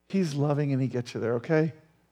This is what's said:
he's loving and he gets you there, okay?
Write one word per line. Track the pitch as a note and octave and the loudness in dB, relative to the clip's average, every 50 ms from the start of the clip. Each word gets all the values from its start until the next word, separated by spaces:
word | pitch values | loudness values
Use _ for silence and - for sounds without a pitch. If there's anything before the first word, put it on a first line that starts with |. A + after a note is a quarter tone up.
| _ - | _ -4
he's | - G3 F3+ D#3 C#3+ | -2 0 0 0 0
loving | C#3+ C#3+ D3+ D3 C#3+ D3+ C#3 C3+ | 0 0 2 2 0 0 0 0
and | C3 C3+ | 0 0
he | A#2+ | 0
gets | A#2+ B2 A#2+ - - | -2 -4 -4 -4 -6
you | A#2 | -4
there, | A#2 A2+ A#2+ | -2 -2 -2
okay? | A#2+ - - E3 D#3 D#3+ D#3 - - - _ _ _ _ _ | -2 0 0 2 2 2 2 -2 -6 -16 _ _ _ _ _